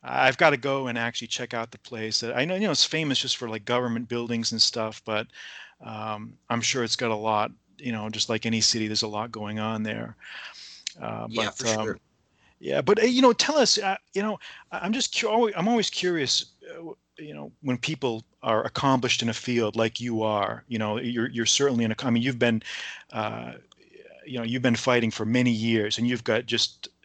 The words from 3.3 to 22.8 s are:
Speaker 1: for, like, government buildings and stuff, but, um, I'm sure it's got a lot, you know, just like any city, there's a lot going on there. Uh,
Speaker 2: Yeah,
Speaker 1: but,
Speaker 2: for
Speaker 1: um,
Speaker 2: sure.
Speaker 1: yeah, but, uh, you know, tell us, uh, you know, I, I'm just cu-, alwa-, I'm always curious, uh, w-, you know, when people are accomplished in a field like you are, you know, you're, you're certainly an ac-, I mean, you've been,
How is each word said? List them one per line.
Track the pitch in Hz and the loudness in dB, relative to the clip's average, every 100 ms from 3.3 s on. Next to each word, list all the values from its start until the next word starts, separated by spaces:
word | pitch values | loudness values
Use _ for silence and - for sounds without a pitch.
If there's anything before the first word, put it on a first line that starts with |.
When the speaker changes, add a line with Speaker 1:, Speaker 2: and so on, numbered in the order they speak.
| - | -4
Speaker 1:
for, | 120 | -4
like, | 110 101 | -8 0
government | 123 123 117 120 | 0 2 -2 -2
buildings | 120 117 117 113 | -4 -2 -2 -2
and | 113 | 0
stuff, | - - 110 110 | 0 0 -4 -6
but, | - 107 117 - - - - _ | -4 -4 -4 -12 -18 -18 -20 _
um, | 110 110 110 107 113 - _ | -12 -10 -8 -8 -10 -18 _
I'm | 117 | -2
sure | 113 139 | 0 -2
it's | 117 - | -2 -2
got | 123 | -2
a | 107 | 0
lot, | 110 107 113 - _ - | 2 2 0 -6 _ -12
you | 139 | -6
know, | 113 107 | -6 -6
just | 110 - | -4 -2
like | 110 117 | 0 0
any | 113 | 2
city, | 107 117 110 | 2 0 -2
there's | 107 | -2
a | 110 | -4
lot | 104 117 | -4 -6
going | 113 104 107 | -8 -8 -4
on | 107 110 | -4 -2
there. | 107 110 117 110 - - - - - - - - | -4 -4 -8 -12 -16 -16 -16 -16 -20 -14 -14 -10
Uh, | 113 110 113 | -10 -8 -6
Speaker 2:
Yeah, | 110 107 | -4 -4
Speaker 1:
but, | - | -2
Speaker 2:
for | 120 | -2
Speaker 1:
um, | 110 | -2
Speaker 2:
sure. | 107 - _ _ _ _ _ _ | -2 -6 _ _ _ _ _ _
Speaker 1:
yeah, | - 69 | -2 0
but, | 135 208 | 4 4
uh, | 233 | 4
you | 247 | 6
know, | 262 | 6
tell | 233 - 302 | 6 2 4
us, | 226 - | 4 4
uh, | 202 190 _ | 0 -2 _
you | 190 | -2
know, | 214 202 - - - | -2 -4 -10 -20 -12
I, | 180 | -6
I'm | 180 | -2
just | 233 - - | -2 -2 -2
cu-, | 220 | 2
alwa-, | 220 226 | 2 2
I'm | 202 190 | 2 2
always | 240 196 | 2 2
curious, | - 180 170 131 - - _ - | 0 0 0 2 0 -2 _ -18
uh, | 139 | -14
w-, | 165 - _ - | -14 -14 _ -18
you | 151 | -16
know, | 147 143 _ | -12 -14 _
when | 139 123 | -2 -2
people | - 151 135 113 - _ | -2 -2 -2 -2 -8 _
are | 127 110 | 0 2
accomplished | - - 139 135 120 - | 2 2 4 4 4 0
in | 117 | 0
a | |
field | 110 - 120 110 110 | -2 0 2 2 2
like | 113 - | 0 0
you | 120 110 | -4 0
are, | 110 104 98 113 _ | 2 2 0 -4 _
you | 117 | -2
know, | 107 107 | 0 -2
you're, | 127 120 123 | -2 -2 -2
you're | 113 | 0
certainly | 110 - 139 120 | 2 4 4 4
an | 113 | 2
ac-, | 110 127 | 0 2
I | |
mean, | 117 | 2
you've | 123 123 | 2 2
been, | 120 110 - - | 4 4 -2 -12